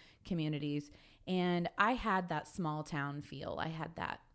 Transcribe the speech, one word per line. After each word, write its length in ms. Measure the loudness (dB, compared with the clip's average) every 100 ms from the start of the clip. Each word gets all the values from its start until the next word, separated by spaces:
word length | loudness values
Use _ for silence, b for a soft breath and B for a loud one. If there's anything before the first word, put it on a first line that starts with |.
| B B
communities. 680 | -2 0 2 0 0 -2 -4 B B B -2
And 420 | 2 4 2 2 4
I 140 | 4
had 360 | 4 2 2 2
that 180 | -2 -4
small 340 | -2 -2 -2
town 380 | -2 -2 -2 -4
feel. 380 | -8 -8 -4 -2
I 80 | -2
had 260 | -4 -6 -4
that, 240 | -4 -4 -12